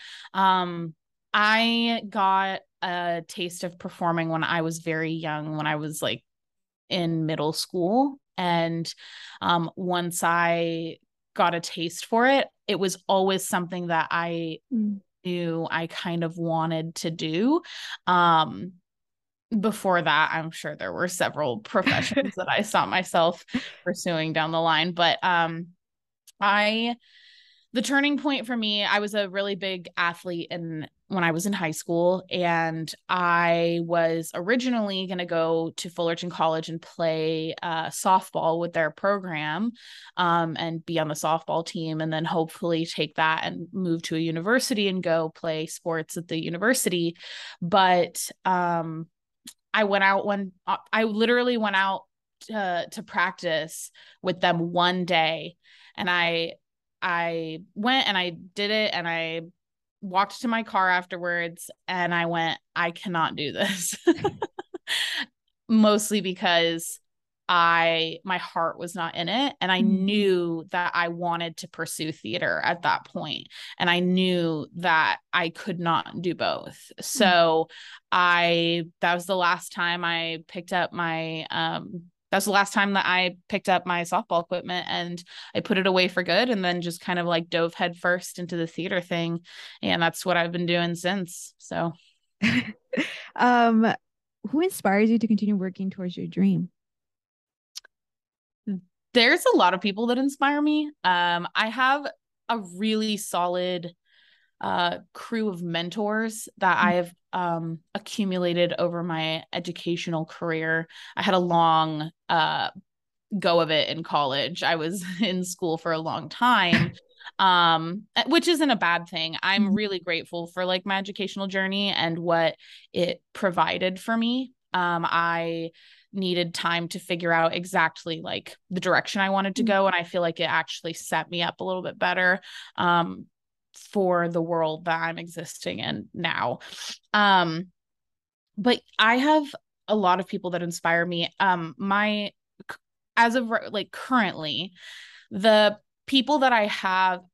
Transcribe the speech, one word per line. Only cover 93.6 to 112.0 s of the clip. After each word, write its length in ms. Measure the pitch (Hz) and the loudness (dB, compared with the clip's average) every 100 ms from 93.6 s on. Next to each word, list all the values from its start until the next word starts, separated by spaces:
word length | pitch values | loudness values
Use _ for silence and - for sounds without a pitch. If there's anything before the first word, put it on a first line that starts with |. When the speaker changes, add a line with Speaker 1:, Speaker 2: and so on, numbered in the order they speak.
| 233 220 220 - _ _ _ _ 202 | 6 6 4 2 _ _ _ _ -4
Speaker 2:
who 120 | 294 | 0
inspires 480 | 370 - 202 202 220 | 0 0 2 4 4
you 80 | 226 | 4
to 80 | 226 | 2
continue 280 | 208 208 202 | 2 2 0
working 360 | 185 185 190 | -2 -6 -8
towards 260 | 190 180 - | -6 -8 -8
your 80 | 170 | -6
dream? 420 | 170 196 170 175 _ _ _ _ _ _ _ _ _ _ - - _ _ _ _ _ _ _ - 185 - _ _ | 2 2 2 -2 _ _ _ _ _ _ _ _ _ _ -20 -20 _ _ _ _ _ _ _ -8 -8 -8 _ _
Speaker 1:
There's 320 | 247 233 339 277 | 4 6 4 4
a 100 | 370 | 6
lot 180 | 180 | 4
of 80 | 185 | 4
people 260 | 208 196 233 | -2 -2 0
that 100 | 247 | 0
inspire 440 | 277 - 285 294 | 0 0 0 2
me. 300 | 302 302 302 - | 2 2 -2 -2
Um, 440 | 185 175 175 175 175 - | 0 2 2 0 -2 -2
I 140 | 220 | -2
have 360 | 233 262 285 277 - _ _ - | 2 2 2 -2 -12 _ _ -6
a 100 | 233 180 180 | -6 -6 -4
really 420 | 220 220 220 208 | 0 0 0 -4
solid, 760 | - 180 175 180 180 180 170 - _ _ _ _ _ - | -4 -2 0 0 -2 -4 -8 -16 _ _ _ _ _ -10
uh, 380 | - 185 175 180 - | -4 0 0 -2 -12
crew 360 | - - 226 214 | -16 -6 -2 -2
of 120 | 175 | -4
mentors 880 | 175 165 175 220 208 214 226 220 - - | -4 -4 -4 -4 -2 -2 -4 -6 -14 -2
that 200 | 190 165 | 2 4
Speaker 2:
Mm. 60 | |
Speaker 1:
I've, 300 | 180 180 175 - _ | 4 2 0 -8 _
um, 460 | 185 175 165 165 165 _ | -4 -2 -2 -4 -8 _
accumulated 800 | 202 - - 190 185 175 170 175 - | -12 -8 -4 -2 0 0 2 0 0
over 240 | 175 170 | -2 -2
my 400 | 175 160 160 160 - | -4 -2 -2 -4 -6
educational 720 | - 175 170 175 175 175 165 165 | -8 -8 -8 -4 -4 -2 -4 -4
career. 640 | - 170 160 160 165 165 - - - | -6 -4 -2 0 -2 -2 -12 -12 -4
I 60 | |
had 120 | 196 185 | 2 2
a 40 | |
long, 720 | 175 170 165 160 156 156 | 4 4 6 6 2 -2